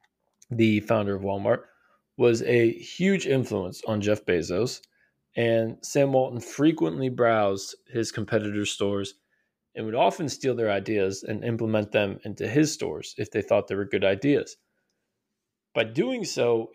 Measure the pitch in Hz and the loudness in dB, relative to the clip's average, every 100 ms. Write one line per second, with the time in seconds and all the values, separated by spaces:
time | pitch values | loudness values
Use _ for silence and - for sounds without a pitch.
0 | _ _ _ _ _ 113 113 104 - 113 | _ _ _ _ _ 2 4 4 2 0
1 | 101 98 98 98 101 123 - _ _ _ | 0 -4 -4 -2 0 0 -4 _ _ _
2 | _ - 120 117 - 120 117 - - - | _ 2 4 4 2 4 4 2 -12 0
3 | 185 190 151 135 117 104 92 - - 107 | 2 2 2 0 0 -4 -4 -8 -4 -2
4 | 101 104 - 87 80 90 117 - _ _ | 0 0 0 0 0 -2 -2 -4 _ _
5 | _ _ _ - 117 113 113 - - 147 | _ _ _ -2 2 2 0 -6 -4 0
6 | 139 135 131 120 - - 151 156 165 160 | 2 2 0 -4 -10 2 2 2 -2 -2
7 | 131 123 117 110 104 98 - - _ 120 | -4 2 2 4 2 -2 -8 -16 _ -4
8 | 110 - 101 113 104 104 101 - 101 101 | -4 -6 -2 -2 -2 -4 -4 -2 -2 -2
9 | 98 - _ _ _ _ _ 120 110 117 | -6 -12 _ _ _ _ _ -10 -6 2
10 | 185 185 151 - 135 117 113 101 98 107 | 2 0 -6 -2 -2 0 0 0 0 0
11 | 95 98 - 107 113 113 113 107 104 110 | 0 -2 -8 -6 -4 -2 0 0 2 0
12 | 101 98 107 98 101 131 151 - 87 78 | 0 -4 -10 -6 0 2 2 0 -6 -6
13 | - - 107 113 - 107 - 98 98 101 | -10 -10 -4 -4 2 2 2 -4 -2 2
14 | 95 98 139 139 - - _ _ _ _ | 2 2 2 0 0 -14 _ _ _ _
15 | _ _ _ _ _ _ _ - 110 120 | _ _ _ _ _ _ _ -2 -2 0
16 | 240 254 175 143 120 117 120 | -2 -2 -4 0 2 2 -2